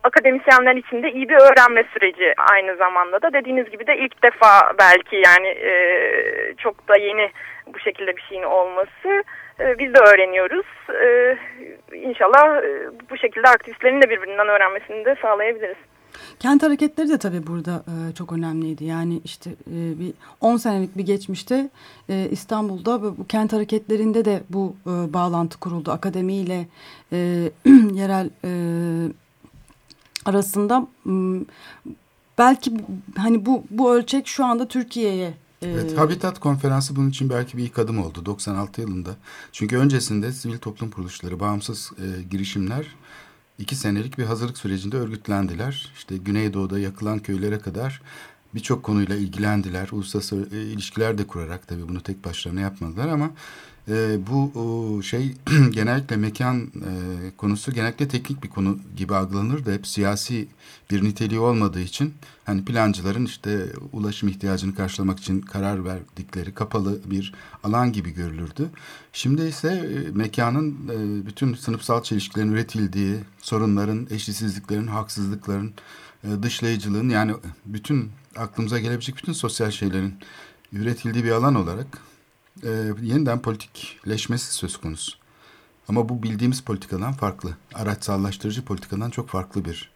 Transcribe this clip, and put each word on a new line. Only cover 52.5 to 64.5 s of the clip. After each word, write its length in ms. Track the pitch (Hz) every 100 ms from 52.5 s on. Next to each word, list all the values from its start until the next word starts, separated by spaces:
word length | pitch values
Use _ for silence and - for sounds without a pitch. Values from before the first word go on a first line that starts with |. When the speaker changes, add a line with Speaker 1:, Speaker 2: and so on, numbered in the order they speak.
| 90
Speaker 3:
yapmadılar 480 | 98 95 82 85 147
ama, 220 | 151 156 151 - - - - -
e, 300 | 110 110 107 95
bu, 300 | 135 139 127
o, 420 | 117 117 110 107
şey, 320 | 95 120 135 135 -
<clears throat> 180 | 147 131
genellikle 460 | 110 110 131 135 107
mekan, 460 | 107 107 123 123
e, 280 | - - 95 92 90 90 92 -
konusu 360 | 104 104 -
genellikle 360 | 123 110 117 143
teknik 340 | 127 123 139
bir 60 | 101
konu 300 | - 98 98 - 92
gibi 180 | 95
algılanır 520 | 98 95 98 110 147 117
da 40 |
hep 140 | 101 -
siyasi 600 | - 98 101 - 123 104 _ - - _
bir 140 | 101
niteliği 360 | 104 101 110 113
olmadığı 400 | 117 117 101 90
için 340 | 90 - 147 147 - _
hani 200 | - 101
plancıların 600 | 98 117 110 95 92 107
işte 420 | 120 - 104 104 92 - -
ulaşım 360 | 110 104 104 101
ihtiyacını 460 | 95 98